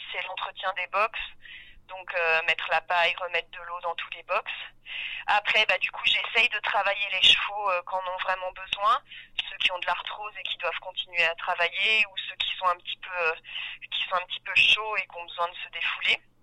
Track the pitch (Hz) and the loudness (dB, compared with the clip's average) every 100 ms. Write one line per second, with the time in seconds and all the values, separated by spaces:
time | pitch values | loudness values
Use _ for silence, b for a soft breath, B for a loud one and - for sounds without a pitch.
0 | - 190 185 190 - - 190 190 180 196 | -10 -8 -8 -8 -8 -4 -6 -4 -2 0
1 | 220 - - - B B B B - 190 | 0 -2 -10 -12 B B B B -16 -14
2 | 180 185 165 160 165 160 170 160 - 180 | -6 0 2 2 2 0 0 -2 2 2
3 | 170 175 180 170 170 180 170 175 175 165 | 2 0 -4 -4 -6 -14 -10 -6 -6 -6
4 | - 170 165 196 - - - - B B | -8 -12 -2 -2 -2 -10 -12 -16 B B
5 | B B - 208 - 214 214 185 - - | B B 2 2 4 4 4 2 0 0
6 | - 202 - 233 240 214 - 226 196 196 | 0 0 2 2 2 2 0 2 2 0
7 | 202 185 180 - - 208 202 180 - 190 | -2 6 8 8 4 -2 0 0 0 -4
8 | 185 185 190 185 185 190 190 202 208 269 | -4 -4 -2 -2 -2 -8 -4 2 4 2
9 | B B B - - 196 - 180 180 175 | B B B -8 -8 -2 0 0 0 -2
10 | - - 208 196 180 - 175 - 185 - | -4 -10 -10 -8 -6 -2 -2 -4 -6 -8
11 | 185 175 165 170 - 175 170 175 202 220 | -4 2 2 2 -2 2 0 2 2 4
12 | 202 190 - 185 - - 185 175 - - | 2 -2 -10 -4 -4 2 2 0 -4 -10
13 | - 180 160 165 B B B B - - | -6 0 0 -2 B B B B -6 -4
14 | - 185 180 - 196 190 202 214 220 208 | 0 0 -2 -8 0 4 6 6 2 -2
15 | 185 175 170 180 175 180 - 170 160 - | -4 -10 -10 -4 -4 -4 -12 -6 -4 0
16 | 175 220 - _ | 2 0 -2 _